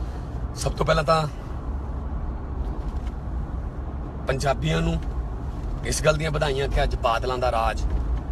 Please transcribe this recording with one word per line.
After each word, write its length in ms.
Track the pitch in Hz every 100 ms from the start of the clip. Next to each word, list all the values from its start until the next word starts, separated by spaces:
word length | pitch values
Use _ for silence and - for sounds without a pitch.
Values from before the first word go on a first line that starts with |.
| - - - - -
ਸਭ 180 | - 139
ਤੋਂ 140 | - -
ਪਹਿਲਾਂ 180 | 160
ਤਾਂ 220 | 156 160 147 - - - - - - - - - - - - - - - - - - - - - - - - - - - - - -
ਪੰਜਾਬੀਆਂ 540 | 135 143 131 156 160
ਨੂੰ 200 | 165 165 - - - - - - - -
ਇਸ 200 | - 120
ਗੱਲ 120 | 147 151
ਦੀਆਂ 140 | 160
ਵਧਾਈਆਂ 380 | 151 151 135 143
ਕਿ 140 | 151
ਅੱਜ 140 | 139 120
ਬਾਦਲਾਂ 420 | 120 113 123 127
ਦਾ 140 | 123
ਰਾਜ, 300 | 113 113 107 - - - - -